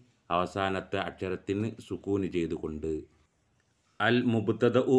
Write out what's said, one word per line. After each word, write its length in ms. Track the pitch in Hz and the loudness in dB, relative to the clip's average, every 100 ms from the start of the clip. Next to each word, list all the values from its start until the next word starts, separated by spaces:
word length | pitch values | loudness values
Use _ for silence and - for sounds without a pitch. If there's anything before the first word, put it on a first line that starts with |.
| _ _ - | _ _ -2
അവസാനത്തെ 680 | 85 90 101 95 95 92 98 | 0 0 -2 -2 -2 -4 -4
അക്ഷരത്തിന് 680 | 85 - 92 92 - 98 110 - | -6 -6 -6 -6 -4 -2 -2 -6
സുക്കൂന് 460 | - 92 98 101 90 | -12 -10 -2 -2 0
ചെയ്തുകൊണ്ട്. 680 | 87 82 82 80 78 80 78 - _ _ _ _ _ _ _ _ - | -2 -2 -4 -6 -6 -6 -6 -8 _ _ _ _ _ _ _ _ -2
അൽ 160 | 107 123 120 | 2 2 4
മുബ്തദഉ 720 | 113 104 104 120 117 - | 2 2 2 4 4 4